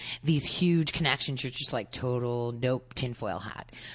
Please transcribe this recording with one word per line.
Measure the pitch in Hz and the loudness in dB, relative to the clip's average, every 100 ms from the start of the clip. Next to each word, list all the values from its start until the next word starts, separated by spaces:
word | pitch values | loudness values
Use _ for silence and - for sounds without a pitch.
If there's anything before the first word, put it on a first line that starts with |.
| - - | -10 -2
these | 147 151 | 2 2
huge | - - 175 170 151 | 2 2 4 6 4
connections, | - 151 139 - 131 | 2 2 2 0 -2
you're | 127 | -4
just | - - | -4 -2
like, | 123 101 | -4 -4
"Total, | - 127 123 123 120 120 | -2 0 0 0 0 -2
nope, | 120 127 127 - | 0 0 0 -2
tinfoil | - 123 120 107 85 | -4 -4 -4 -4 -4
hat." | 98 - - - - | -6 -12 -14 -16 -16